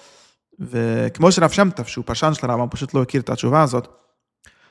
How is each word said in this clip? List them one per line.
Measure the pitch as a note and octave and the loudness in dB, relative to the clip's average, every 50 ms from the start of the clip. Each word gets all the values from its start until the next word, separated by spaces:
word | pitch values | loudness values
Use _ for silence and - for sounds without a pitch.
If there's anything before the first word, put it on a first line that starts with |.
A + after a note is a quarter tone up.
| - - _ _ _ _ _ _ _ _ _ - | -20 -20 _ _ _ _ _ _ _ _ _ -14
וכמו | B2+ B2 B2 A#2 A#2 A#2 A2+ A#2 A#2 A2+ - - D#3+ F#3+ F3 | -14 -6 -4 -4 -2 0 0 -2 -2 -2 -2 4 4 4 6
שרב | E3+ E3 D3+ | 6 4 2
שם | - G3 G3+ F#3 | 4 4 2 2
טוב, | - - A2+ | 2 -4 -10
שהוא | - - B2+ A#2 | -10 -10 -10 -6
פרשן | - A#2 - D#3+ D#3 D3+ | -6 -4 0 0 0 0
של | - - B2 | 0 -2 -2
הרמב"ם, | A#2+ A#2+ B2 B2 | -2 -2 -2 -4
פשוט | B2 - C#3 - - | -4 -8 -8 -2 0
לא | C3+ B2+ | 0 0
הכיר | - - C3+ | 2 0 -4
את | A#2+ - | -2 -2
התשובה | A#2+ - - G#2+ C#3 D#3 D#3 | -4 -2 0 2 4 4 2
הזאת, | B2+ B2 - - - _ _ _ _ _ _ _ _ _ _ _ - _ _ _ _ | 2 0 -4 -6 -6 _ _ _ _ _ _ _ _ _ _ _ -20 _ _ _ _